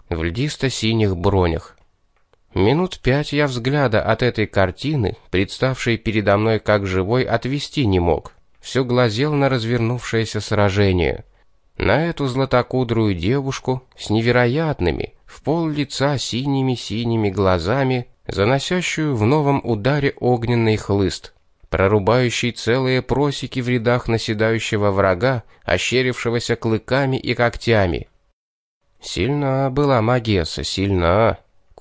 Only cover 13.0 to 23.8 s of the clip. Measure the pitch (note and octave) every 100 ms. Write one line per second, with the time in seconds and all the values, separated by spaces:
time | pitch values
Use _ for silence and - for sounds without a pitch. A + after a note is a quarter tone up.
13 | A2 F#2 F2 C#3 C3+ B2+ - C3 - -
14 | - A2 A#2 B2 B2 C#3 D#3+ C#3 F2 C2+
15 | - - - - - E3 D#3+ D3 C#3 -
16 | C#3 C#3 - B2 C#3+ C3+ C3 B2 - G#2+
17 | A#2 A2+ G#2 G2 F#2+ F#2 E2 C3 C3 B2+
18 | B2 _ - F2+ G#2 C3+ - F3+ E3+ -
19 | D3+ B2+ G#2+ D3+ C#3+ C#3 - A2 G2+ D3
20 | C#3 - B2 B2 A#2 A#2 A2+ G#2+ - G2+
21 | F#2 - - _ _ _ - D#2+ F#2+ G#2+
22 | G2 B2 B2 - A#2+ - - B2 B2+ B2+
23 | B2 A#2+ D3 C#3 C3 C3 B2 B2